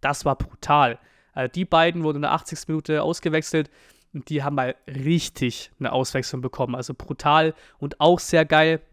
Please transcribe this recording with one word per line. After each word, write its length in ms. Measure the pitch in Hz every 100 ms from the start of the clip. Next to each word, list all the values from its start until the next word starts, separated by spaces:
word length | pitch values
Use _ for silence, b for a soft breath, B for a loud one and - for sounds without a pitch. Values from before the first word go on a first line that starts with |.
das 240 | 139 143
war 120 | - 135
brutal. 600 | - - - 147 131 117 b b b
Also 180 | - 127
die 140 | - 185
beiden 380 | 165 165 175
wurden 120 | 156 147
in 60 |
der 100 | 147
achtzigsten 400 | 151 - 156 -
Minute 300 | 160 151 156
ausgewechselt 680 | 156 165 170 156 156 160 147 b b b b
und 160 | 151 -
die 120 | 151
haben 120 | 143
mal 220 | 143 127 - -
richtig 840 | 135 135 170 - - 127 - - _
eine 140 | 131
Auswechslung 480 | 131 131 139 127 135
bekommen. 340 | 127 - 123
Also 200 | 123 123
brutal 580 | 135 - 131 151 151 160 156 b b
und 240 | 143 -
auch 180 | 151 175
sehr 280 | - 170 160
geil. 340 | 156 160 160 -